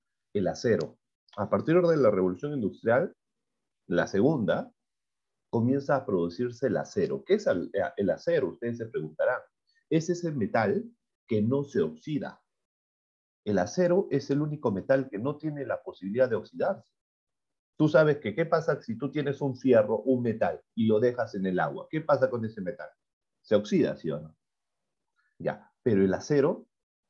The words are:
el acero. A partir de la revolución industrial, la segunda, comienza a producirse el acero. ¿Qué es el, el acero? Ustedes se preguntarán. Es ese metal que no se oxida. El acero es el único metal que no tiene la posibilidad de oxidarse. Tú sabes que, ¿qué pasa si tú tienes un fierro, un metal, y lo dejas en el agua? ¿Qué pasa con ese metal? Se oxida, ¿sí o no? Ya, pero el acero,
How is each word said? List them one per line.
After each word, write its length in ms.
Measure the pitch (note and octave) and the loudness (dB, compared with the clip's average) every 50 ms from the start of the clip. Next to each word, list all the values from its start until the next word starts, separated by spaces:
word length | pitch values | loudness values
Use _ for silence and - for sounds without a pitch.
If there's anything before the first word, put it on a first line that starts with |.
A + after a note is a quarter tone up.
| _ _ _ _ _ _ - | _ _ _ _ _ _ -4
el 140 | G#2 F#2 E2+ | -2 -2 -2
acero. 500 | D#2+ - - B2 G#2 F2 D#2 - - _ _ _ _ _ _ _ - | -2 -2 0 0 0 0 0 -4 -10 _ _ _ _ _ _ _ -10
A 140 | - G2+ - | -8 -4 -2
partir 300 | - - - - D#3+ F3+ | -2 0 2 2 2 4
de 160 | F3 E3+ E3 D3+ | 4 4 4 4
la 120 | B2+ G#2+ | 4 4
revolución 440 | G2 F#2 F#2 F#2 F2+ - - D3 D3 | 4 4 2 0 0 -2 -6 -6 -4
industrial, 600 | C3+ G#2+ F#2 - - - A2 A#2 C3+ F3 - - _ _ _ _ _ _ _ _ _ _ _ _ _ _ - | -4 -4 -4 -6 -4 0 2 2 2 2 -2 -6 _ _ _ _ _ _ _ _ _ _ _ _ _ _ -4
la 200 | F2 E2+ E2 - | 0 0 0 0
segunda, 640 | - G2 G#2+ D3 E3 C3+ G#2 D#2+ E2+ C#3+ B3+ - _ _ _ _ _ _ _ _ _ _ _ _ _ _ _ _ | 0 2 2 2 2 2 0 0 -2 -2 -4 -8 _ _ _ _ _ _ _ _ _ _ _ _ _ _ _ _
comienza 480 | - A#2 A2+ B2 C3+ C#3+ C#3 - D3 C3 | -2 0 0 2 0 0 0 0 -2 -2
a 80 | - | 0
producirse 600 | - G2+ F2 E2+ F2 F2 - B2 B2 A#2 - C3+ B2+ | 0 0 0 0 -2 -4 -4 -6 -6 -6 -4 -2 -2
el 100 | B2+ C#2+ | -2 -2
acero. 460 | - - - G#2 - - - C#2 - | -4 -4 -4 -2 -2 -2 -2 -4 -2
¿Qué 100 | - F#3+ | 0 0
es 100 | A3 - | 0 2
el, 240 | - A2 F2 E2 - - G2 - - - - | 0 -2 -2 -2 -4 -2 -2 -2 -2 -2 -2
el 120 | G2+ F#2 | -2 -2
acero? 400 | D#2+ - - - E3+ D#3 G#2 E2 | -2 -2 -2 -2 0 0 0 -2
Ustedes 280 | - - A#2 A#2+ A#2 A#2 | -4 -6 -6 -6 -6 -6
se 100 | A#2 A2 | -8 -8
preguntarán. 540 | - D#2 D#2 D#2 D#2+ - - - B2 A#2 - - _ _ _ _ _ _ _ - | -8 -8 -8 -8 -6 -2 -2 -2 -2 -2 -6 -12 _ _ _ _ _ _ _ -2
Es 200 | D3+ D#3+ D#3+ - | -2 0 0 0
ese 220 | F3 F3 F3 E3 | -4 -4 -4 -6
metal 520 | D3+ C3+ G2+ - - A#2 A2 G2+ A2+ G3+ A#3+ - - _ _ _ _ _ _ - | -4 -2 -2 0 2 2 2 2 2 0 -2 -6 -14 _ _ _ _ _ _ -2
que 140 | A#2 G#2+ | 0 0
no 220 | G#2+ A#2 C3+ C#3+ C#3+ | 2 2 0 0 -2
se 180 | C#3 - G#2+ | -2 -2 -2
oxida. 600 | D#2+ D#2 - - - D#3 D3+ B2+ F2 C#2 - - _ _ _ _ _ _ _ _ _ _ _ _ _ _ _ _ _ _ _ _ - | -2 -2 -4 -10 -8 -6 -6 -6 -6 -8 -12 -16 _ _ _ _ _ _ _ _ _ _ _ _ _ _ _ _ _ _ _ _ -4
El 140 | G#2+ G2+ F#2+ | -2 0 0
acero 480 | F2+ - - F#3 F3+ E3+ F3 G3 F#3+ - | 0 0 0 0 2 2 4 2 0 0
es 180 | C#3+ C#3 - - | -2 -2 0 0
el 120 | C#3 C#3+ | -2 0
único 300 | D3+ D3+ D3 D3 - B2 | 0 -2 -4 -4 -2 -2
metal 360 | G2 F#2+ F#2+ - C3+ C#3 C3 C3+ | -2 -2 0 2 2 0 0 -2
que 100 | G#2 G2 | -6 -6
no 180 | A#2 C#3+ D3+ D3 | -4 -4 -6 -4
tiene 280 | - D#3 D3 C#3+ C3+ | -6 -8 -6 -6 -6
la 160 | A2 G2 F2+ | -6 -6 -6
posibilidad 460 | - - - - F#2 G2 G#2 B2 C3 B2 | -8 -10 -14 -10 -8 -4 0 2 2 2
de 80 | A2+ | 2
oxidarse. 560 | G2 - - - E2+ C3+ F#3 G3 - - _ _ _ _ _ _ _ _ _ _ _ _ _ _ _ _ _ _ - | -2 -4 -6 -8 -4 -4 -4 -4 -6 -10 _ _ _ _ _ _ _ _ _ _ _ _ _ _ _ _ _ _ 0
Tú 100 | D#3 D3 | 2 4
sabes 300 | D3+ D#3+ D#3 D3+ C#3+ D3 | 6 6 6 4 2 0
que, 160 | - G#2+ G2 | -2 -6 -2
¿qué 100 | - E3 | -2 -2
pasa 360 | D#3+ E3+ D#3+ D#3+ - D3+ - | 0 0 -2 0 0 -2 -2
si 160 | - - A2 A2+ | -4 -10 -8 -6
tú 140 | B2 B2 | -6 -6
tienes 280 | B2+ D3+ C#3 C#3+ C3+ - | -4 -4 -4 -4 -4 -4
un 160 | D3+ C3+ B2 | -4 -6 -4
fierro, 440 | A#2 - C3 A#2+ A2+ G#2+ G#2+ A2+ G#2 | 0 4 6 6 6 6 4 2 -2
un 240 | - C3 C3 B2 A#2+ | 2 2 0 2 2
metal, 380 | A#2 G#2 A2 G2+ F2 D#2+ - _ _ - | 0 -2 0 -2 -2 -4 -6 _ _ -4
y 120 | A2+ A2+ A2 | 0 2 4
lo 120 | G#2+ G#2+ | 4 4
dejas 360 | A#2+ B2 A#2+ - A2+ - - | 4 2 0 0 -4 -6 -4
en 100 | G2 F#2+ | -4 -4
el 140 | F#2+ F2+ F2 | -2 0 0
agua? 280 | D#2+ D2 C#2+ - - - | -2 -2 -4 -8 -12 -8
¿Qué 120 | - D#3 | -8 -6
pasa 280 | D#3 - G3 E3+ C3 - | 0 0 0 2 2 0
con 140 | A#2+ A#2+ A2+ | 0 -2 -6
ese 160 | G#2 - G#2+ | -6 -8 -8
metal? 300 | F#2 - - - D#2+ - _ _ _ _ _ _ _ _ _ _ | -8 -8 -8 -10 -10 -16 _ _ _ _ _ _ _ _ _ _
Se 140 | _ - G#2+ | _ 0 2
oxida, 400 | G2+ G#3 - G#3 F3 A2+ - - | 2 2 2 2 2 2 2 -2
¿sí 140 | - - D#2+ | -4 -6 -6
o 100 | D2 D2+ | -6 -6
no? 160 | D#2+ - - _ _ _ _ _ _ _ _ _ _ _ _ _ _ _ _ _ _ _ _ - | -8 -14 -20 _ _ _ _ _ _ _ _ _ _ _ _ _ _ _ _ _ _ _ _ -8
Ya, 320 | D#2+ D2 C#2+ - - _ _ _ - | -6 -6 -6 -6 -10 _ _ _ 0
pero 200 | B2 G#2+ G2 G2 | 2 4 6 6
el 100 | F#2+ F#2 | 4 4
acero, 540 | - - - D3+ C#3+ C3+ D#3+ G#3+ - - _ _ _ _ _ _ _ _ _ | 0 -2 0 2 2 2 2 0 -2 -6 _ _ _ _ _ _ _ _ _